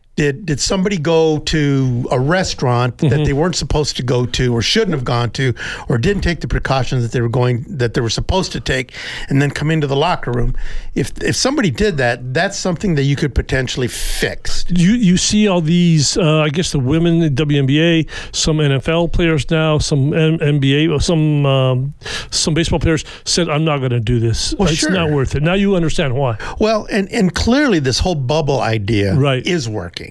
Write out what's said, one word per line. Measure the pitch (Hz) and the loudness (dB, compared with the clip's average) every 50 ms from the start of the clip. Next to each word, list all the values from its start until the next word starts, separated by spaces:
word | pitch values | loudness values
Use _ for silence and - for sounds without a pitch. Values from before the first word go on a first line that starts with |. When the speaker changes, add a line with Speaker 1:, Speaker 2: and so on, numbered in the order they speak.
| _ _ - | _ _ -2
Speaker 1:
Did, | - 151 143 139 - 214 | 0 0 0 0 -2 -4
did | 156 143 - | -4 -4 -2
somebody | - - 196 190 185 214 208 | 0 -2 0 0 0 0 0
go | 165 143 165 165 160 160 160 156 | 0 0 2 2 4 4 4 2
to | 147 151 - 165 156 147 143 139 135 135 127 120 120 - - | 0 -2 0 0 2 2 2 2 2 2 0 0 -2 -2 0
a | 147 127 | 0 0
restaurant | 131 147 175 190 180 - - - 147 127 123 120 123 123 - | 2 2 2 0 0 -2 -4 -2 0 0 2 2 0 0 0
that | - 170 139 | 0 0 2
Speaker 2:
Mm-hmm. | - 151 151 | 2 2 2
Speaker 1:
they | 147 139 | 0 2
weren't | 139 165 185 - | 2 0 0 0
supposed | - - 127 - 151 147 - - | -2 -2 0 0 0 0 -2 -4
to | - 127 | -4 -2
go | 120 127 123 123 | 0 0 0 0
to, | 120 - - 127 123 | 0 0 0 0 2
or | 120 117 104 | 0 0 0
shouldn't | - - 220 220 185 165 | 0 2 2 2 0 0
have | 139 123 | -2 -2
gone | - 123 120 120 113 - | -2 -2 0 -2 -2 -2
to, | - 135 127 113 - - - - - - - | -2 -2 -2 -2 -2 -6 -10 -10 -10 -4 -2
or | 135 117 | -2 0
didn't | 120 190 208 196 - | 2 0 0 0 0
take | 175 165 - | -2 -2 -2
the | - | -4
precautions | 117 - 135 - - 135 131 127 - 139 127 117 | -4 -4 -2 0 0 0 0 0 0 -2 -2 -2
that | 113 | -2
they | - 127 | -2 -2
were | 117 117 | -2 0
going, | 113 127 123 123 123 117 143 - - | 0 2 2 2 0 -2 -4 -8 -4
that | 131 120 117 - | -2 -2 0 0
they | 143 | 0
were | 117 113 | -2 -2
supposed | - - - - 185 190 175 - - | -2 -4 -2 0 0 0 -2 -2 -6
to | 120 | -8
take, | - - 135 131 123 - - - - - - - - - | -4 -4 -4 -4 -4 -8 -12 -14 -14 -12 -10 -10 -6 -2
and | 139 139 | 0 0
then | 143 139 | 0 0
come | - - 147 156 | -2 -2 -2 0
into | 160 160 147 | 0 0 0
the | 135 139 | 0 0
locker | 139 156 180 170 - - 127 | 0 2 0 0 -2 -2 -4
room? | 120 123 120 - - - - - - - - - - | -2 0 0 0 0 0 -2 -2 -2 -4 -6 -4 -4
If, | - - - - - | -4 -4 -4 -4 -6
if | - - - | -4 -2 -2
somebody | - - 254 285 311 220 160 | 0 0 0 0 2 0 0
did | 110 - 208 214 170 | 0 0 0 0 0
that, | 139 127 120 123 - 123 127 127 | 0 0 0 0 -2 -6 -4 -2
that's | 160 185 202 196 | -2 -2 -2 -4
something | - - 190 170 - - 190 160 | -4 -4 -4 -4 -2 -2 0 0
that | 139 135 | 2 2
you | 139 139 | 0 0
could | - 160 135 - | 0 -2 0 0
potentially | 151 - - 135 131 127 120 - 135 127 | -2 -2 0 -2 -2 -2 -2 -4 -4 -4
fix. | 117 - - - - - - 151 104 85 - - - - - - - | -4 -4 -4 -2 -2 -2 -2 -2 -4 -4 -4 0 2 2 2 2 2
Speaker 2:
You, | 175 180 170 190 240 | 2 4 4 4 4
you | 247 226 175 180 | 4 4 4 4
see | 165 - - 208 214 214 | 2 2 2 2 2 4
all | 202 180 180 | 4 2 2
these, | 160 151 175 175 175 170 160 156 131 - - | 2 2 2 4 4 4 4 2 2 0 0
uh, | 233 180 151 156 156 | 2 2 2 2 2
I | 151 156 | 2 0
guess | 139 185 156 - | 0 -2 -4 -2
the | - 143 | -2 -2
women | 123 127 156 165 170 170 165 170 | 0 0 0 2 2 2 2 2
in | 165 151 135 | 2 0 0
W | 131 156 143 147 143 | 0 0 0 2 2
N | 135 | 2
B | 127 143 151 | 2 2 2
A, | 160 170 165 160 156 - - - - - | 4 4 2 2 0 -2 -8 -12 -12 -10
some | - - - 160 151 156 | -6 -4 -2 0 0 2
N | 151 143 | 2 2
F | 135 131 - 170 | 0 0 0 0
L | 160 170 175 | 0 0 0
players | 160 - - 170 165 160 143 - - | 0 0 0 2 2 2 0 0 0
now, | 165 160 160 156 151 | 0 0 2 2 2
some | 143 - - 156 139 131 147 - | 0 0 0 0 0 2 2 2
M-, | 160 156 160 165 165 | 2 2 2 2 2
N | 160 147 147 147 | 0 0 2 2
B | 135 135 139 147 156 165 151 | 2 2 2 2 2 2 2
A, | 135 | 0
some, | - - 170 156 156 151 151 143 143 | 0 2 2 2 2 2 2 2 2
um, | 139 135 135 131 131 127 127 135 143 - - - - - - - - | 2 4 4 2 2 2 0 -2 -4 -8 -10 -12 -10 -10 -10 -10 -6
some | - - - 180 151 | -4 -2 -2 0 0
baseball | 160 165 - 175 143 | 0 0 0 0 0
players | - 170 160 143 - - - - - | 2 2 0 0 -2 -8 -16 -12 -6
said, | - - 190 170 160 | -4 -2 -2 0 0
"I'm | 147 151 160 | 0 0 0
not | 156 147 139 | 0 0 0
gonna | 131 123 120 120 | 0 0 0 0
do | 107 113 127 117 | 0 0 0 0
this. | 113 113 110 - - - 320 | 2 0 -2 -2 -4 -4 -2
Speaker 1:
Well, | - 196 | 0 0
Speaker 2:
It's | 156 165 - | 0 0 0
Speaker 1:
sure. | 302 302 | 0 0
Speaker 2:
not | 185 180 165 151 | 0 0 0 0
worth | 147 139 127 - - | 0 0 0 0 -2
it." | 139 147 | 0 0
Now | 170 185 | 0 2
you | 202 202 202 196 | 2 2 2 2
understand | 175 165 147 - 185 160 135 120 | 2 2 0 0 0 0 0 0
why. | 139 139 120 107 - - - - - | 0 -2 -2 -2 -4 -8 -10 -4 0
Speaker 1:
Well, | 214 214 226 214 - - | 0 2 0 0 -2 -2
and, | - 208 294 - | -2 -2 -2 -2
and | - 233 190 170 - | 0 0 0 0 0
clearly | - - 226 247 285 302 262 202 | 0 0 2 2 2 4 2 2
this | 156 135 131 120 - | 2 0 0 0 0
whole | - 185 180 | 0 0 0
bubble | 147 131 123 151 160 151 139 139 117 | -2 -2 0 0 0 0 0 0 0
idea | 104 113 113 110 101 104 117 101 101 98 95 | 0 0 -2 -2 -2 0 0 0 2 2 2
Speaker 2:
Right. | 135 139 143 131 127 - | 2 2 2 0 0 -2
Speaker 1:
is | - 175 165 113 113 | -2 -2 -2 -2 -4
working. | 107 104 87 85 - - 80 69 | -6 -8 -8 -10 -12 -14 -16 -14